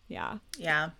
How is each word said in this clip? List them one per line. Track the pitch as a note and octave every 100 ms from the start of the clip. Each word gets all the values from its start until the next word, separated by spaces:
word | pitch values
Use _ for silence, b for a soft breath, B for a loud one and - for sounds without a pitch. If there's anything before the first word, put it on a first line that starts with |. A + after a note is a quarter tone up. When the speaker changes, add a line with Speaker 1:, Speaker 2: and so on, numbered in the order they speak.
| -
Speaker 1:
Yeah. | F2 - G#3 - F3+
Speaker 2:
Yeah. | E3 D3+ D#3+ -